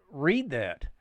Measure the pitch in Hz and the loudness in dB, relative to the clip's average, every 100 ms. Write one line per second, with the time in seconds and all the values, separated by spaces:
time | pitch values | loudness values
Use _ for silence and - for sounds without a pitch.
0 | _ 139 156 247 254 120 95 82 - - | _ 0 2 2 0 -2 -2 -4 -8 -10